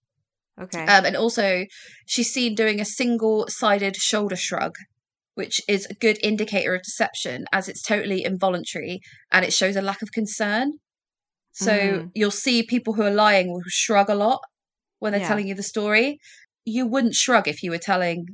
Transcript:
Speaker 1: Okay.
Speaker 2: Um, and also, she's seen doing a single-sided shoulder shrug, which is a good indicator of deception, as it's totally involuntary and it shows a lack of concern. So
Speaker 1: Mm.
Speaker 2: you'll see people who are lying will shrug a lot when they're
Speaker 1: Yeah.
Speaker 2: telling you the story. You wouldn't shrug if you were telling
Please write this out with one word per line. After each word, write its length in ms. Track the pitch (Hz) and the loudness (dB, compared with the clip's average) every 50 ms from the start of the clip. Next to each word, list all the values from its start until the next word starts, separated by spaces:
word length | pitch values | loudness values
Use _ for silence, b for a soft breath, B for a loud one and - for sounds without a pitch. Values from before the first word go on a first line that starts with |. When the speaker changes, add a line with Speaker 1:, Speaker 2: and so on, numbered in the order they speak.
| _ _ _ _ _ _ _ _ _ _ _ - | _ _ _ _ _ _ _ _ _ _ _ -16
Speaker 1:
Okay. 220 | 185 185 - 170 160 | -14 -10 -8 -2 2
Speaker 2:
Um, 200 | 160 202 190 190 | 4 4 6 4
and 100 | - 196 | 4 0
also, 500 | 262 226 233 233 - 208 196 185 180 185 190 B B B B B B B | 0 0 0 0 0 0 2 0 0 -2 -6 B B B B B B B
she's 280 | B - - 233 226 - | B -4 -2 -2 -2 -2
seen 200 | 269 247 233 214 | -2 -2 0 0
doing 280 | 208 220 220 208 208 | 0 0 0 0 -2
a 40 | 208 | -4
single-sided 1080 | 208 - - 247 240 240 226 220 220 220 214 - - - - - 214 202 202 196 196 190 | -6 -4 -2 0 0 0 0 2 2 2 0 0 -2 -4 -2 2 2 2 2 2 -2 -2
shoulder 400 | - - - - 214 208 202 190 | -2 -2 0 0 0 0 -2 -4
shrug, 380 | 180 - - 185 165 - 165 175 - 196 - _ _ _ _ _ _ _ _ _ | -4 -6 -4 -4 -4 -4 -4 -6 -10 -20 -20 _ _ _ _ _ _ _ _ _
which 260 | - 196 - - - - - | -10 -8 -6 -6 -4 -2 0
is 160 | 208 190 190 | 0 0 -2
a 80 | - 196 | -4 -6
good 240 | - - 220 214 214 | 0 2 2 2 2
indicator 520 | - 220 214 202 214 214 208 190 - 143 185 | 0 0 0 0 -2 -2 -2 -2 0 0 -2
of 60 | 180 | -4
deception, 640 | 185 - - - 220 - - - - 175 123 131 160 - - | -4 -6 -4 -2 -2 -2 -4 -6 -6 -6 -6 -8 -6 -4 -2
as 160 | 196 180 180 | -4 -2 -4
it's 120 | - - | -8 -8
totally 420 | - - 220 208 - 202 196 185 - | -4 -2 -2 0 0 -2 -2 -2 -2
involuntary 760 | - 196 180 185 190 185 175 - - - 170 147 - 180 190 B B B B B B | -2 -2 0 0 0 0 -2 -4 -6 -8 -8 -8 -8 -10 -10 B B B B B B
and 140 | - 185 - | 2 2 4
it 80 | - 185 | 2 2
shows 220 | - 190 190 196 196 | 2 2 2 2 0
a 40 | |
lack 200 | 196 196 196 - | -2 -2 -4 -4
of 100 | 214 202 | -8 -8
concern. 600 | - 226 226 208 - - 214 208 208 220 262 285 311 302 _ _ _ _ _ _ _ _ _ _ _ _ _ _ - | -4 -4 -4 -4 -2 -2 -2 0 0 0 0 -2 -4 -8 _ _ _ _ _ _ _ _ _ _ _ _ _ _ -10
So 180 | - 196 226 214 208 | -4 0 2 2 4
Speaker 1:
Mm. 340 | 202 196 196 185 160 175 - | 4 2 0 0 -4 -6 -2
Speaker 2:
you'll 180 | 220 208 202 | 0 0 0
see 300 | 208 - - 269 247 233 226 | 0 0 0 2 2 2 2
people 300 | 233 240 247 240 226 220 | 2 0 0 0 0 0
who 80 | 214 214 | 0 2
are 80 | 202 | 2
lying 400 | 202 208 214 214 208 190 185 180 175 | 4 6 6 6 6 6 4 2 -2
will 80 | 180 175 180 | -6 -6 -4
shrug 420 | - - - - 220 202 196 202 | -4 -2 0 2 4 4 4 4
a 60 | 208 | 4
lot 260 | 202 202 220 262 - - - _ _ _ _ _ _ _ _ _ - | 2 2 2 2 0 -4 -10 _ _ _ _ _ _ _ _ _ -6
when 120 | 214 214 208 | -4 -2 -2
they're 80 | 202 | 0
Speaker 1:
Yeah. 60 | 190 170 | 0 0
Speaker 2:
telling 180 | 214 214 208 196 | 0 -2 -2 -4
you 80 | 196 | -6
the 80 | 190 196 | -8 -8
story. 540 | - - 220 208 208 208 214 240 277 294 294 B B B B B B B _ - | -8 -6 -4 0 2 4 4 4 2 -2 -6 B B B B B B B _ -8
You 200 | 226 220 240 262 | -4 -2 -2 0
wouldn't 300 | 226 220 269 240 233 - | 0 2 2 2 2 2
shrug 320 | - - - 254 226 190 147 | 0 2 4 4 4 4 2
if 160 | 151 - - | -4 -4 -4
you 80 | 175 | -6
were 60 | 165 170 | -6 -4
telling 480 | 170 - 196 180 180 175 170 175 170 175 | -2 0 0 2 2 0 -2 -4 -6 -10